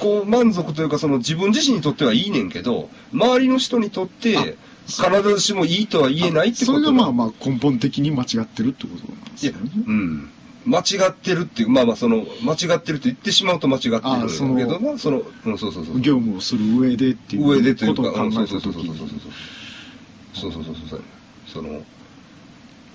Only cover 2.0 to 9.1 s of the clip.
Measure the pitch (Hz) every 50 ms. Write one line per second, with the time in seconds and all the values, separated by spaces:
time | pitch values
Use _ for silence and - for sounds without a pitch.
2 | 151 120 110 - - - - 123 104 - - 85 90 123 113 87 73 - - -
3 | - - 135 135 208 247 254 254 262 254 262 262 - - - 233 208 202 - 190
4 | 185 - - - - 233 202 156 135 - - - - - - - - - - -
5 | - 180 190 202 202 208 202 190 - - 202 190 165 156 175 202 214 - - 165
6 | 143 131 139 160 180 175 165 156 175 226 240 - 254 233 277 294 302 302 269 254
7 | 220 147 123 120 117 113 - - - 135 131 117 127 147 135 113 123 135 - 139
8 | 143 151 151 127 123 - - 113 113 - - - 110 131 - - - - 87 85
9 | - -